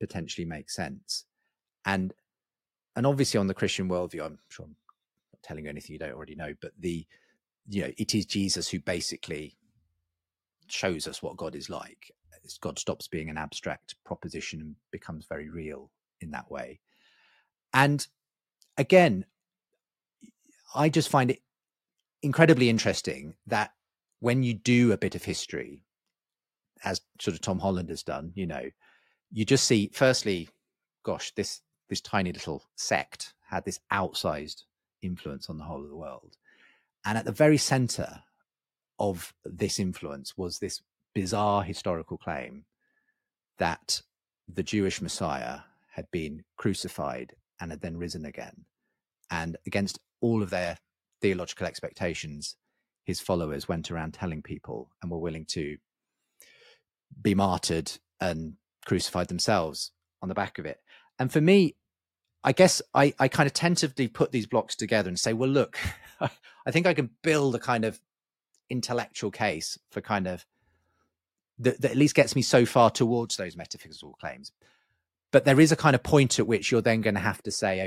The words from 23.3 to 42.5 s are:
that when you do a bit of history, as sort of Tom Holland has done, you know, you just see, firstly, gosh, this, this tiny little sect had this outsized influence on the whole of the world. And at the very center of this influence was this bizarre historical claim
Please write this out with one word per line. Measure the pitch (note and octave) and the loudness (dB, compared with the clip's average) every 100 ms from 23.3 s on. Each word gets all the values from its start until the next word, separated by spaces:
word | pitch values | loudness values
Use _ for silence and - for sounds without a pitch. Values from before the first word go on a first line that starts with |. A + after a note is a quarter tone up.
| - - | -14 -2
that | A2 G#2 _ _ _ _ _ | -2 -2 _ _ _ _ _
when | A#2 B2+ | 0 2
you | B2 | 2
do | G#2+ B2 B2 A#2+ | 0 4 6 6
a | G2 | 4
bit | F#2+ | 0
of | F#2 | -4
history, | - - - C#2+ C#2+ C#2+ _ _ _ _ _ _ _ _ _ _ | -6 -6 -6 -8 -8 -14 _ _ _ _ _ _ _ _ _ _
as | F#2 F#2 - - | -6 -6 -8 -8
sort | - | -4
of | D#2+ | -4
Tom | - F#2 | -2 -2
Holland | G2 F#2 D#2+ | 0 0 -2
has | D#2+ | -8
done, | - C#2 E2 | -8 -8 -8
you | F#2 F2 | -8 -6
know, | C#2+ B1 - _ _ _ _ _ | -6 -10 -14 _ _ _ _ _
you | A2 | -4
just | G#2+ C3+ | 2 2
see, | - A2+ G#2 | 4 2 2
firstly, | - C3 B2 A2 F#2 E2 _ _ _ _ _ | 2 2 2 0 -4 -6 _ _ _ _ _
gosh, | - E2+ - | -8 -6 -6
this, | - G2 - _ _ - | -6 -6 -8 _ _ -8
this | G2 | -8
tiny | - G#2 F2+ | -4 -2 -2
little | - - C#2+ - - | -4 -8 -10 -10 -10
sect | - E2+ - - - _ - | -2 -2 -2 -12 -18 _ -10
had | F2+ | -8
this | G2 - - | -6 -8 -4
outsized | G2 F#2 - F2+ D2+ D2 - - _ _ _ | -2 -2 -4 -4 -4 -8 -16 -20 _ _ _
influence | F#2 F2+ D2+ C#2 - | -10 -8 -10 -12 -12
on | D#2 | -12
the | |
whole | D#2 D2 | -12 -12
of | D2 | -12
the | D2 | -14
world. | D2+ B1+ - _ _ _ _ _ _ _ | -14 -16 -20 _ _ _ _ _ _ _
And | - A2 | -4 -4
at | |
the | - | -2
very | G#2+ D3+ D3+ | 4 6 6
center | - C3 A#2+ - D2+ - _ _ _ _ _ _ _ - | 4 0 0 -2 -8 -10 _ _ _ _ _ _ _ -4
of | G#2 F2 - - | -2 -2 -8 -16
this | - F2 G#2 - | -14 -4 -2 0
influence | F#2 F2 D2+ C#2+ - - | -2 -4 -8 -12 -12 -8
was | F2+ - | -8 -6
this | G2 - _ _ _ | -8 -10 _ _ _
bizarre | G#2+ F#2 G#2 G#2 G2+ | -6 -2 0 2 2
historical | F#2+ - G2+ E2+ - F2 | 0 -4 -4 -4 -6 -10
claim | - C#2+ B1 | -8 -8 -8